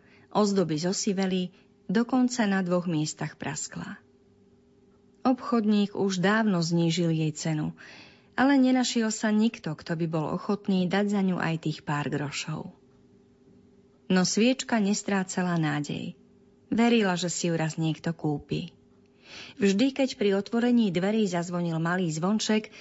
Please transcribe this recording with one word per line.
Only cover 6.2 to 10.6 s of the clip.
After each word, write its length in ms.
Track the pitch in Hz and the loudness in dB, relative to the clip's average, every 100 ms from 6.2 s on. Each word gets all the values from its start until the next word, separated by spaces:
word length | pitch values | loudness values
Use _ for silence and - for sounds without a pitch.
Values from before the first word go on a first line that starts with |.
dávno 400 | 190 220 220 175 | 2 2 2 2
znížil 480 | 165 170 170 165 170 | 2 2 2 2 0
jej 240 | 160 156 | 0 -2
cenu, 400 | - 165 156 160 - - - - - _ - | -2 -4 -4 -4 -8 -16 -20 -20 -20 _ 0
ale 240 | 269 277 | 4 6
nenašiel 480 | 254 254 240 233 220 | 4 4 2 0 -2
sa 240 | 214 220 | -2 0
nikto, 400 | 214 226 - 160 | 2 2 0 -8
kto 240 | 151 - 165 | -8 -6 -4
by 80 | 165 | -2
bol 240 | 160 151 185 | -2 -2 -4
ochotný 480 | - 202 | -2 -4